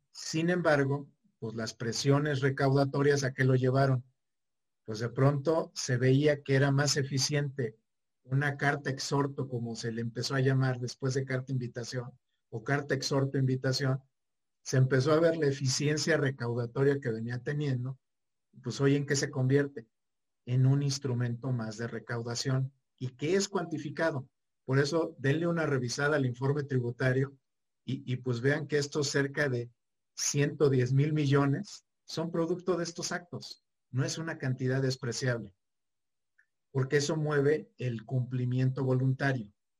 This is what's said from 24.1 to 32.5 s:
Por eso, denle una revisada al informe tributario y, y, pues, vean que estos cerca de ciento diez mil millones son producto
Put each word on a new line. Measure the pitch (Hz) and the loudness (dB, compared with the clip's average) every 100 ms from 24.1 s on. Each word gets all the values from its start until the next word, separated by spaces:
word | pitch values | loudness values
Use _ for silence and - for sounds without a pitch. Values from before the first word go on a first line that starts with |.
| 139 - _ _ _ - | -2 -8 _ _ _ -2
Por | 135 | 0
eso, | 143 165 170 - | 2 0 -2 -2
denle | 135 147 170 | 0 2 0
una | 170 | 0
revisada | 151 135 120 143 143 151 | 0 0 -2 -2 0 2
al | 131 | 0
informe | 117 135 147 | 0 -2 -2
tributario | 139 131 120 120 131 127 139 - _ _ _ _ - | 0 -2 -2 -2 0 2 0 -6 _ _ _ _ -8
y, | 135 - | -8 -4
y, | 123 | -4
pues, | 123 117 | -2 0
vean | 131 151 139 | 2 0 0
que | 147 | -2
estos | 143 156 139 | -2 -2 -2
cerca | 143 139 143 147 | 0 -2 0 0
de | 123 120 _ _ _ _ | 0 -6 _ _ _ _
ciento | - - 143 147 - 147 | -6 -4 0 0 4 4
diez | 131 123 | 4 4
mil | 135 151 | 4 2
millones | 151 139 143 139 139 - - _ _ | 2 2 4 4 0 -4 -14 _ _
son | - - 170 | -12 -8 -4
producto | 170 165 | -2 -2